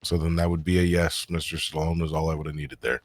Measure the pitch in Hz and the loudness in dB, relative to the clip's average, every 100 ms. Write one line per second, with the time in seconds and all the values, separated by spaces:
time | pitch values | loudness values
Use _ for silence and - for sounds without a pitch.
0 | - 87 80 82 85 85 78 90 90 87 | 0 0 2 2 2 0 2 4 4 4
1 | 85 - - 85 78 80 - 78 80 85 | 2 0 -4 -4 -4 -6 -6 -2 -2 0
2 | 80 78 80 80 76 76 71 - 60 62 | 0 0 0 -2 -4 -8 -10 -8 -4 -2